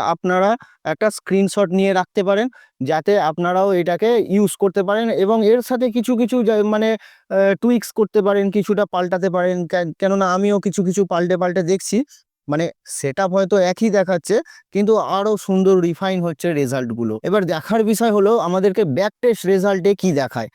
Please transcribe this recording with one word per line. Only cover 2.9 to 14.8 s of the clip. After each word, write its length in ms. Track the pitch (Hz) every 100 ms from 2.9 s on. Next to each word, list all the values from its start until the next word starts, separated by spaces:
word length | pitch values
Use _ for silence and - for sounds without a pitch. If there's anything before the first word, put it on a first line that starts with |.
| 156 175 202
আপনারাও 480 | 156 160 175 180 196
এটাকে 360 | 180 170 175 220 233 -
ইউজ 220 | 190 208 -
করতে 260 | 202 202
পারেন 240 | 190 214 233
এবং 260 | 165 196 226
এর 160 | 208 247
সাথে 240 | 226 240 254
কিছু 220 | 233 220 233
কিছু 200 | 240 254
যা, 120 | 220 214
মানে, 260 | 208 214 220 220
আহ, 580 | - - - 196 196 196
টুইকস 300 | 233 240 -
করতে 280 | - 214 214
পারেন, 240 | 196 202 196
কিছুটা 320 | 202 190 202 202
পাল্টাতে 380 | 180 180 185 185
পারেন। 280 | 180 180 180 170
কেন-, 260 | 180 170 -
কেননা 280 | 190 196 190
আমিও 240 | 185 202 202
কিছু 220 | 190 170
কিছু 180 | 185 185 190
পাল্টে 300 | 175 175 180
পাল্টে 240 | 180 180
দেখছি, 340 | 165 190 - 202 294 - _ _ -
মানে 180 | 147 165 - -
সেটআপ 400 | - 139 131 190
হয়তো 240 | 190 190 202
একই 280 | 180 185 226
দেখাচ্ছে, 460 | 196 185 175 - 214 - - _
কিন্তু 220 | 196